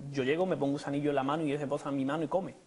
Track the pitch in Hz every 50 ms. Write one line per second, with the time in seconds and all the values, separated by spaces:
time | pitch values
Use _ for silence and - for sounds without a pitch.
0 | 135 143 139 139 127 131 151 165 185 185 165 139 139 139 139 139 - 151 139 143
1 | 147 147 143 135 131 139 147 165 160 147 135 147 147 131 190 - - 151 139 139
2 | 135 135 143 165 160 143 165 185 190 143 - - -